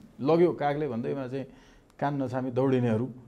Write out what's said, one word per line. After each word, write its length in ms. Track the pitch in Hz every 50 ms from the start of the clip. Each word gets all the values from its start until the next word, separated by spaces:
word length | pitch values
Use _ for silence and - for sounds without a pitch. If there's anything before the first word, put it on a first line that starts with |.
| - - - -
लग्यो 320 | 123 147 160 170 175 170 131
कागले 340 | 123 147 147 143 147 156 139
भन्दैमा 400 | 120 113 123 143 147 139 135 123
चाहिँ 180 | 127 135 127 - - - - - - - _ _ _ -
कान 240 | 143 139 147 139 135
नछामी 280 | 123 117 131 127 131
दौडिनेहरू, 580 | 117 127 135 139 131 127 120 120 113 107 123 139 - - -